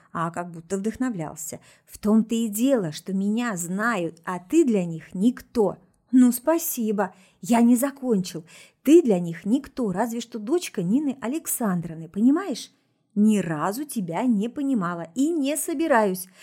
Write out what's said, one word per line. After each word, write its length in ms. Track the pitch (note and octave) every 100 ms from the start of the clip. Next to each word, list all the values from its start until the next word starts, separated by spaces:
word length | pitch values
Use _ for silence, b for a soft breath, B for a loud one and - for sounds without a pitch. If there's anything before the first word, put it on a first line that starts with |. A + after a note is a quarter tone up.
| b
а 180 | E3+ E3
как 200 | F3 F3
будто 280 | E3 - G3
вдохновлялся. 800 | G#3 A3+ B3+ F#3+ D3+ - - - b b
"В 140 | _ -
том-то 360 | G3+ A3 A3
и 140 | A3+ A3+
дело, 420 | G3+ C4+ B3+ E3
что 220 | D3+ -
меня 420 | F#3+ G3+ A3+ A#3+
знают, 680 | F3 E3+ F#3+ A#3 G#3 E3 -
а 140 | - F#3
ты 260 | - D#4+
для 220 | C#4 G3+ F3
них 280 | D#3+ -
никто". 640 | F3+ A#3 B3 - A#3 F#3+ - _ _ _
"Ну, 220 | B3+ B3
спасибо. 800 | A#3+ - E4 - B3 G#3+ G#3 F#3 b b b
Я 180 | E3+ A#3
не 160 | A#3 A#3+
закончил. 680 | C#4 C#4 B3+ G3+ F#3 E3 B B B _
Ты 200 | C4 E4+
для 160 | C4+ F3+
них 260 | E3+ E3
никто, 480 | G3 C4+ - - G#3+
разве 280 | F3 A#3+ A#3
что 180 | - A#3
дочка 440 | G#3 F4 - -
Нины 360 | F3 B3+ C#4+ -
Александровны, 880 | A3 D#4+ - - A3 F3 E3 D#3+ D#3+
понимаешь?" 640 | F#3+ A#3+ D#4+ G4 A3+ - _ _ _ _
"Ни 260 | G3+ G#3+ G#3
разу 440 | E3+ D3+ F3 A3+
тебя 380 | D4+ A#3 E3+ E3
не 260 | B3+ G#3 A#3
понимала 640 | D4 C#4 B3 E3+ E3+ E3+
и 140 | B3+ D4
не 260 | E4+ C4+ D#4
собираюсь". 680 | - D4 D#4+ A#3 G#3 F#3 - B